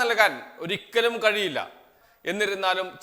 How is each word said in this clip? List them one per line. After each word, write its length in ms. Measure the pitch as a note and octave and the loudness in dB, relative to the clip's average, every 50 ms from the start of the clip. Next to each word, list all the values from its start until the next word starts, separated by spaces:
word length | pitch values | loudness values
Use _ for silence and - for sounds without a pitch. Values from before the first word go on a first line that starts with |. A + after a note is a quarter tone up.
നൽകാൻ 300 | B3 A#3 A3+ G#3+ G#3+ F3+ C3+ A#2+ - - - - E3 | 2 0 4 6 4 4 4 -2 -14 -18 -16 -12 -6
ഒരിക്കലും 520 | E3 G3+ - - - - A#3 A3+ A#3+ A#3 A3 A3 | -6 -6 -6 -8 -2 0 2 2 2 0 2 2
കഴിയില്ല. 360 | G#3+ G#3 G#3+ G3 E3 C3 A2+ F2 - - - - _ _ _ _ _ _ _ - E3 | 2 2 2 -2 -2 -4 -4 -8 -8 -14 -20 -20 _ _ _ _ _ _ _ -8 -6
എന്നിരുന്നാലും 560 | F#3 G#3 G#3 G3+ G3+ G3 F#3+ F#3 F3+ F#3 F#3+ F3+ - - | -4 -2 -2 -2 -2 -2 0 0 0 -2 -4 -8 -10 -8